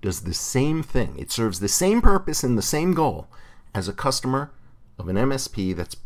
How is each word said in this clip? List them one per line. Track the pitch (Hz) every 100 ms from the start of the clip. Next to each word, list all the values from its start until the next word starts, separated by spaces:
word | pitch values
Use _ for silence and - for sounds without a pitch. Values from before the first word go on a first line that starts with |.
does | 101 90
the | 92
same | 82 - 127 143 156
thing. | 156 135 95 71
It | -
serves | - 113 90
the | 98
same | - 185 226
purpose | 220 196 190 156
and | - 117
the |
same | - 156 170
goal | 165 151 80 - - - - -
as | 104 90
a |
customer | 98 143 131 131 135 147 - - - - -
of | 82
an | 95
M | 131
S | 135 -
P | - 95
that's | 87 85 -